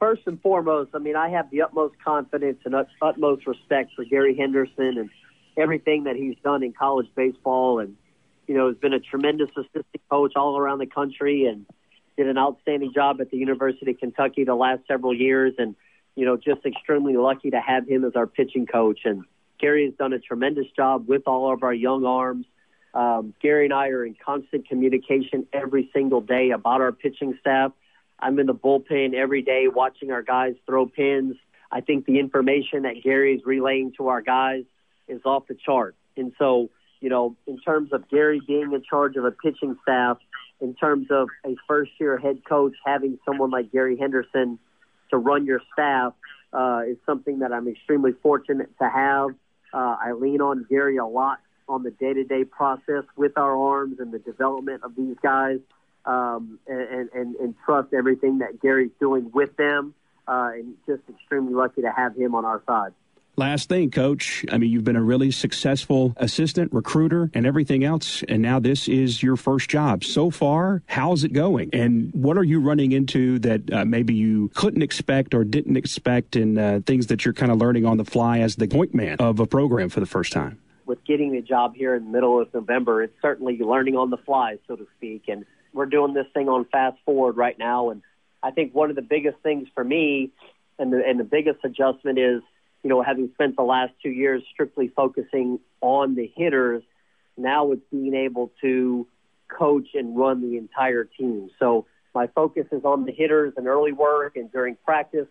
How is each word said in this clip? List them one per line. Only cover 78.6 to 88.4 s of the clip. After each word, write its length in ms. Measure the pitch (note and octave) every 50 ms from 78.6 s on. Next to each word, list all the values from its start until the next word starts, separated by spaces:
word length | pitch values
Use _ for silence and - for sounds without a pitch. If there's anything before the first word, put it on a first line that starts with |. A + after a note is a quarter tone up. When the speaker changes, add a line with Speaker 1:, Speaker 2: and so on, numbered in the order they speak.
| A2
Speaker 2:
point 260 | G2 C3 D3+ F#3 -
man 240 | - - G#2 E2+ D2+ -
of 180 | A#2+ A#2 A2 G#2+
a 80 | A2+
program 420 | - - C3+ C#3+ C3 A#2+ A2+ F#2 F#2
for 120 | - G#2+
the 60 | G2
first 260 | - - F#2+ - -
time? 260 | - F2 C#2 - G#2+ - _ _ _ _ _
Speaker 1:
With 180 | B2+ B2 - -
getting 260 | - D3 C#3+ D3 C#3
the 120 | C3 B2
job 340 | A2+ B2+ C3 B2 A#2+ A#2 A#2
here 180 | B2+ C3 B2+ B2+
in 100 | A#2+ A2+
the 60 | A2
middle 300 | A2+ B2 B2+ A#2+ B2 A#2+
of 120 | A2+ -
November, 520 | - A#2 G#2+ A#2 A#2+ B2+ B2 A#2+ A2+ A2 A2+
it's 100 | A2 - _
certainly 340 | - D3 C3+ - B2+ B2+ B2 A#2
learning 380 | A2+ G#2+ B2 C3+ C3 C3+ C3
on 140 | B2+ C3 B2+
the 80 | B2 A#2+
fly, 400 | - C#3+ C#3 C3 B2 A2+ G#2+ G#2 _
so 80 | - B2
to 120 | G#2+ G#2 - _ _
speak, 300 | A#2+ A2 A2 G#2+ - -
and 180 | G#2 G2+ G2+ - _ _ _ _
we're 140 | - C3+ C#3
doing 280 | C#3 C#3+ D3 C#3+ C#3+ C#3
this 120 | C#3+ C3+ - -
thing 140 | D3 C#3 C#3
on 160 | C3 B2+ A#2
fast 320 | - - C3+ C3 B2+ B2+ - _
forward 320 | D#3 C#3+ C3+ C3 B2 A2
right 220 | A#2+ A#2+ B2 A#2+ -
now. 320 | A#2 A#2+ A#2+ B2 A#2+ A#2
And 120 | G#2+ G#2 - _ _ _ _ _ _ _